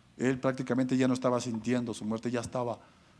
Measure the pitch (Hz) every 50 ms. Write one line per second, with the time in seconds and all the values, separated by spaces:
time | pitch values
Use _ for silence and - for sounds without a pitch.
0 | - - _ - 120 127 135 127 - 131 131 131 131 - 120 127 131 127 131 127
1 | 131 127 127 127 - 127 123 120 117 127 110 110 104 117 123 123 120 113 104 -
2 | 107 107 113 113 - 123 123 120 110 - - 131 123 120 107 - - - - -
3 | - - - -